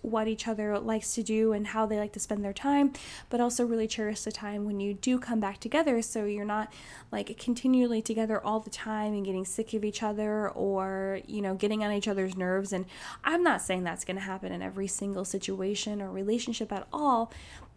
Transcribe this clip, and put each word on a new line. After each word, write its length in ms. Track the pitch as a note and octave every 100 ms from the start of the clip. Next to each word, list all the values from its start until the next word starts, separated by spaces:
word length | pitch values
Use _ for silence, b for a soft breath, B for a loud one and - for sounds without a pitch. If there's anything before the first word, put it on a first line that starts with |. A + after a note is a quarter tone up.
what 240 | A3+ A3 A3
each 220 | G#3+ A#3
other 280 | G#3+ G#3 G3+
likes 360 | A3 A3 - A#3
to 60 |
do 280 | G#3+ A3 A3
and 140 | G#3 G#3
how 180 | A3
they 140 | G#3+ G#3
like 140 | G#3
to 80 | -
spend 240 | - G#3
their 80 | G3+
time, 400 | G3+ C#4 C#4+ C#4+ B B B -
but 120 | A#3+
also 260 | A#3+ A#3+ A#3+
really 220 | A3+ A3
cherish 320 | A3+ G#3+ G#3
the 80 | A3
time 340 | - G#3 G#3
when 140 | G#3 G3+
you 160 | G3+
do 240 | G3+ B3+ B3+
come 220 | A#3+ A3+
back 180 | G3 -
together, 420 | A3 D#4+ D#4 A#3
so 240 | A3+ A3+
you're 200 | G#3 G#3
not, 280 | G#3 G#3+ A3 B B B -
like, 260 | G#3+ - A3
continually 640 | - A#3 C4 B3+ A#3+ A3
together 400 | A3 A3 A3 G#3+
all 160 | - A3
the 100 | A3
time 420 | - A3 G#3+ G#3+
and 140 | G3+ G3
getting 180 | F#3
sick 300 | F#3+ - A3
of 100 | A3
each 180 | G#3+ -
other 460 | G#3+ G#3 G#3+ G#3+ G3+
or, 680 | - G3 F#3+ F#3+ F#3+ G3 G3 -
you 160 | G#3+
know, 120 | G3
getting 280 | F#3+ G#3 G#3+
on 100 | G#3
each 140 | G3+ G#3+
other's 300 | G3 F#3+ F#3
nerves. 360 | F3+ F#3+ G3
And 140 | F#3 F#3 B B B
I'm 180 | C#4 E4+
not 180 | E4+ G#3+
saying 220 | - F#3
that's 220 | F3 F3
gonna 160 | - F#3+
happen 320 | F#3+ F#3 F#3
in 100 | F3+
every 240 | F#3+ F#3+ G3
single 380 | - G3+ F#3+
situation 760 | F#3+ F#3+ F#3+ F#3+ F#3+ G3+ G#3+ G#3
or 100 | F#3+
relationship 600 | F#3+ G3+ A#3 A#3+ A3+ G#3+
at 160 | G3 -
all, 400 | D4 D4 A#3 A#3 B B B B